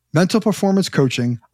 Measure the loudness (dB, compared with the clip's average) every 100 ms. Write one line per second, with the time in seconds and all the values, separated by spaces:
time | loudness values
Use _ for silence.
0 | _ 0 0 0 0 0 0 0 0 0
1 | 0 0 -4 -6 _